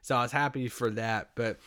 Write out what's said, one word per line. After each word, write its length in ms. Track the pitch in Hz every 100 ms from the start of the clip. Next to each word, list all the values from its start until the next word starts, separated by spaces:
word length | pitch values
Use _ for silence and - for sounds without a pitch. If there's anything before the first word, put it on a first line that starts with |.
so 120 | - 127
I 60 |
was 100 | 120
happy 360 | 147 143 135 123
for 240 | - 120
that. 400 | 107 113 110 -
But, 240 | - 117 -